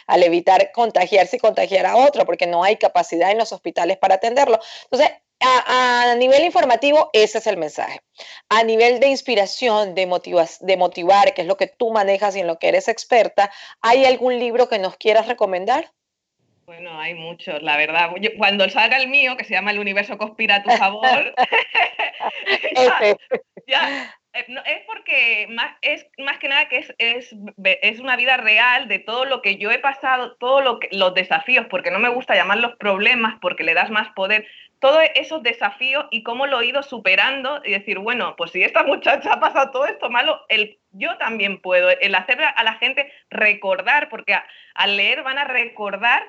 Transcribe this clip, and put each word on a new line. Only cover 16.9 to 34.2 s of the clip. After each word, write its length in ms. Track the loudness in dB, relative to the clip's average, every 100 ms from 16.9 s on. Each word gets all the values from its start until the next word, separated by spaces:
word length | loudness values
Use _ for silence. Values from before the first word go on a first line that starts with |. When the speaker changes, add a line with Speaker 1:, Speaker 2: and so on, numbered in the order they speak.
| -12
Speaker 2:
hay 140 | -10
muchos, 480 | -10 -14 -14 -10 -8
la 160 | -2 -2
verdad. 320 | 0 0 -2 -2
Yo, 80 | -6 -2
cuando 320 | -2 2 0
salga 300 | 2 0 0
el 100 | 0
mío, 300 | 0 0 -4
que 60 |
se 100 | -6
llama 160 | -4 -4
El 80 | -4
universo 400 | -4 -4 -6 -8
conspira 380 | -10 -6 -2 0
a 60 |
tu 60 | 2
favor, 680 | 2 2 0 0 2 0 -2
<laughs> 1080 | 0 0 -2 -2 -2 -4 -8 -6 -10 -8 -4
Speaker 1:
<laughs> 280 | -4 -2
Speaker 2:
ya, 240 | 2 2 4
Speaker 1:
Ese. 180 | 2 0 _ -8 -8 -20 -4
Speaker 2:
ya, 540 | -2 -2 -6 -12 -18 _
eh, 100 | -14 -12
no, 120 | -12 -8
es 140 | -8 -10
porque 600 | -16 -4 0 0 -2 -4
más, 220 | -6 -8 -6
es 260 | -6 -6 -8 -12
más 200 | -8 -8
que 100 | -2
nada 200 | -2 -2
que 80 | -4
es, 180 | -8 -6
es, 320 | -4 -4 -8 -18 -20 -6
ve-, 220 | -2 0
es 200 | -2 -4
una 160 | -4 -2
vida 200 | 0 0
real 500 | 2 2 4 2 -2
de 120 | -8
todo 260 | -6 -6
lo 160 | -4 -4
que 160 | -4 -4
yo 140 | -4
he 80 | -2
pasado, 580 | -2 -4 -2 -2 -4 -8
todo 240 | 0 2
lo 180 | 2 -2
que, 120 | -6
los 220 | -2 0
desafíos, 500 | 0 0 -2 0 -2 -2
porque 200 | -6 -4
no 100 | -2
me 100 | -2
gusta 240 | -2 0
llamarlos 420 | 0 2 0 -2 -4
problemas, 600 | -4 0 0 0 -2 -4
porque 240 | -8 -6
le 80 | -2
das 160 | -2 0
más 200 | -2 -6
poder, 320 | -6